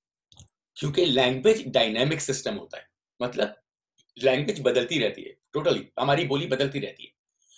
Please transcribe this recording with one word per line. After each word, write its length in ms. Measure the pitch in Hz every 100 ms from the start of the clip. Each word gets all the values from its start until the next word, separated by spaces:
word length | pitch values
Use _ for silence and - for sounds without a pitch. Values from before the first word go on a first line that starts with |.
| _ _ _ _ - _ _ -
क्योंकि 300 | 151 143 175
language 640 | 127 127 131 202 220 127
dynamic 540 | 120 113 110 139 156
system 340 | - 131 117 104
होता 220 | - -
है, 100 | - _ _ -
मतलब 400 | 123 - 107 - _ _ _ _ _ -
language 440 | 131 135 147 175
बदलती 380 | 131 120 120 160
रहती 240 | 107 -
है, 140 | - - _ 147
totally, 260 | 160 107 - -
हमारी 260 | 127 143 156
बोली 220 | 139 170
बदलती 320 | 127 139 135
रहती 240 | 101 -
है। 80 | - _ _ _ _